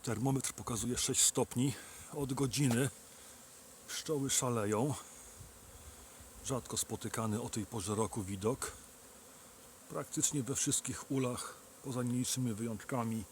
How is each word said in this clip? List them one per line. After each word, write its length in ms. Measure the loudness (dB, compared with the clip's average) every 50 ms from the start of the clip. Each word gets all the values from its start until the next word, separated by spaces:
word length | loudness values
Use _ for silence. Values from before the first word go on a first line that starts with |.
| 0
Termometr 500 | 0 0 2 4 4 4 4 2 -2 -4
pokazuje 440 | -4 -4 -2 -2 0 0 0 0
sześć 240 | 0 2 2 4 6
stopni. 520 | 6 6 6 4 2 2 4 2 2 2 2 -2 -8 -14 -14 -16 -14 -10 -4
Od 200 | -4 -2 -2 2
godziny 560 | 2 2 2 4 4 4 6 6 6 4 2 0 -4 -18 -20 -20 -20 -18 -18 -18 -18 -20 -20 -20 -20 -20 -20 -20 -18 -12
pszczoły 420 | -8 -8 -6 -2 0 0 2 2 4
szaleją. 640 | 4 4 4 4 4 4 4 4 4 4 4 4 2 0 -4 -12 -16 -16 -18 -18 -16 -16 -18 -18 -18 -18 -20 -18 -18 -16 -16 -16 -16 -16 -18 -18 -18 -18 -18 -18 -16 -10 -4
Rzadko 320 | -2 -2 -2 -2 -2 -2
spotykany 640 | -2 -2 -2 -4 -4 -4 -4 -2 0 2 2 2 2
o 80 | 0 -2
tej 160 | -2 -2 -4
porze 300 | -2 -4 -4 0 0 2
roku 280 | 2 2 2 0 -4 -4
widok. 480 | -4 -4 0 0 0 0 0 -4 -8 -8 -10 -18 -20 -20 -20 -20 -20 -20 -20 -20 -20 -20 -20 -20 -20 -20 -20 -20 -20 -20 -20 -16 -8
Praktycznie 540 | -6 -6 -6 -4 0 2 2 2 2 2 0
we 120 | 0 0
wszystkich 560 | 0 2 2 2 0 0 -2 -8 -8 -4 -2
ulach, 440 | 0 0 0 0 -2 -4 -6 -8 -10 -14 -18 -20 -20 -12 -8
poza 200 | -4 -2 0 0
nielicznymi 500 | 2 2 2 0 0 0 0 0 0 0
wyjątkami 680 | 0 -2 -4 -4 -4 -4 -2 0 0 2 2 0 -2 -4 -6